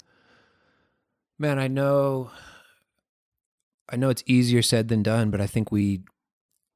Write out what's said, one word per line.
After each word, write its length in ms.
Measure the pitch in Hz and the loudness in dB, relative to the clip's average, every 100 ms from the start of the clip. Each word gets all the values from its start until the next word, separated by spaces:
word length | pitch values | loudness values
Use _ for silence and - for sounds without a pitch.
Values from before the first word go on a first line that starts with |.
| _ _ _ _ _ _ _ _ _ _ _ _ _ - | _ _ _ _ _ _ _ _ _ _ _ _ _ -6
Man, 200 | 147 135 | -4 -2
I 100 | 135 | -2
know, 640 | 135 139 143 139 131 123 - - - _ _ _ _ _ _ _ _ _ _ _ _ - | -2 0 2 0 -2 -8 -16 -20 -20 _ _ _ _ _ _ _ _ _ _ _ _ -10
I 80 | 123 | -2
know 140 | 135 | -2
it's 120 | 120 - | -2 2
easier 340 | 123 120 120 | 4 4 2
said 280 | 117 117 113 | 2 0 0
than 140 | 110 | 0
done, 280 | 104 113 107 | 0 0 0
but 100 | 98 | -2
I 60 | 98 | -2
think 260 | 117 107 | -2 -2
we 300 | 104 101 95 - _ _ _ _ _ _ | 0 0 -4 -8 _ _ _ _ _ _